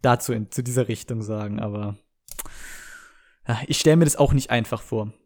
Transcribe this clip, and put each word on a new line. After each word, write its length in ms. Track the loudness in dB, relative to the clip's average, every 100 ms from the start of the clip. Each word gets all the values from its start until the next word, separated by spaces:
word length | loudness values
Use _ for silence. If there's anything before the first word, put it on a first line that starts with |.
dazu 320 | 4 2 0
in, 180 | -4 -4
zu 120 | -6
dieser 260 | -2 -2 -2
Richtung 320 | -4 -6 -8
sagen, 400 | -6 -6 -6 -6
aber, 380 | -6 -6 -6 -10 _ _ -16 -12 -12 -12 -16 -16 -18 -20 -20 _ _ _ -4
ja, 120 | -4 -2
ich 120 | 2
stell 180 | 6 8
mir 100 | 6
das 100 | 4
auch 160 | 4
nicht 160 | 4 2
einfach 320 | -2 -2 -6
vor. 320 | -4 -6 -6 -10